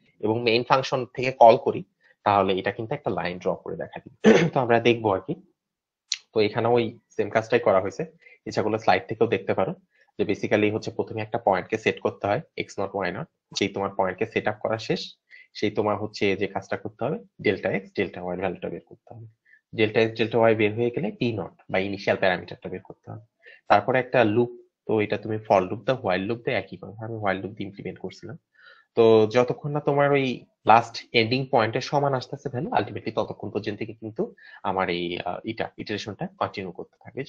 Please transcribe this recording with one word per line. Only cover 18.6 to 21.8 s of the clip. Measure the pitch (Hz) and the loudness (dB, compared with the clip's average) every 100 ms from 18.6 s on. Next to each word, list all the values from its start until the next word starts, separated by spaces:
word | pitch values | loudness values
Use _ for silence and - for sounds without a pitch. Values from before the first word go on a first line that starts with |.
| 87 | -8
বের | 87 - | -10 -12
করতে | - _ | -20 _
হবে। | 110 113 _ _ _ _ 113 | -20 -20 _ _ _ _ 0
delta | 107 113 | 2 4
এক্স, | 113 113 | 2 0
delta | 107 120 | 0 4
ওয়াই | 113 110 | 4 4
বের | 104 107 | 2 0
হয়ে | 120 | -2
গেলে | - 202 | -2 -4
পি | 208 123 | -2 -2
naught | 110 82 - - | -2 -8 -14 -6
বা | |
ইনিশিয়াল | 95 | -4